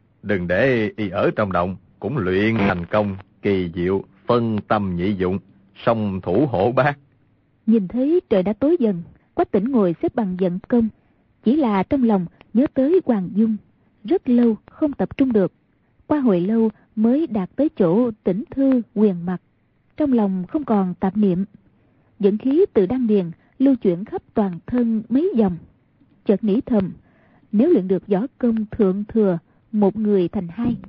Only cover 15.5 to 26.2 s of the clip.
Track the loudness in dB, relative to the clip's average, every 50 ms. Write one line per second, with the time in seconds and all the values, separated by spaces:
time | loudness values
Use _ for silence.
15.5 | _ _ _ _ _ _ _ _ _ _ _ -4 -2 0 2 2 2 2 2 0
16.5 | 0 0 0 0 -2 _ _ _ -4 0 0 2 2 0 0 -2 -4 -4 -6 -4
17.5 | _ -2 -2 0 0 0 2 2 2 2 2 0 -2 -4 -4 -2 -2 -2 -4 -6
18.5 | -4 0 0 2 2 0 -2 -4 0 2 2 2 2 0 -4 -6 -6 -8 _ _
19.5 | _ _ _ _ _ _ _ _ _ -4 0 0 2 2 2 0 -2 -4 -4 -4
20.5 | -6 -4 -2 0 0 0 0 -2 -4 -4 -4 -2 0 0 2 2 2 0 -4 -6
21.5 | -10 -20 _ _ _ _ _ _ _ _ _ _ _ -2 0 0 0 0 -2 0
22.5 | 2 2 2 2 2 0 0 0 0 0 0 2 2 2 0 -2 -8 _ _ _
23.5 | _ 0 2 2 2 2 0 0 0 -2 -4 -8 -10 -10 -10 _ -2 -2 -2 -2
24.5 | -4 -8 -8 -4 -2 -2 0 0 -2 -2 -2 -2 0 0 0 0 0 2 0 0
25.5 | -2 -6 -12 -20 _ _ _ _ _ _ _ _ _ _